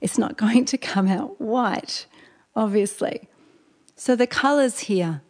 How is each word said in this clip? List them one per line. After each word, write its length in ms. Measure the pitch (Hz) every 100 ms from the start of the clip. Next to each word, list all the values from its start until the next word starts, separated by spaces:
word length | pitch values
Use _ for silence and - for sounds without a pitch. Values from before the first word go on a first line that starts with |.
it's 180 | - -
not 180 | - -
going 280 | 214 233 247
to 120 | 269
come 300 | - 196 190
out 320 | 185 - -
white, 680 | 220 247 220 - - - - - - _ _
obviously. 760 | - 214 208 196 - - - - _ _ _ _ _ _ -
So 200 | - 240
the 100 | 247
colours 540 | - 269 294 262 -
here 420 | - 190 170 151 -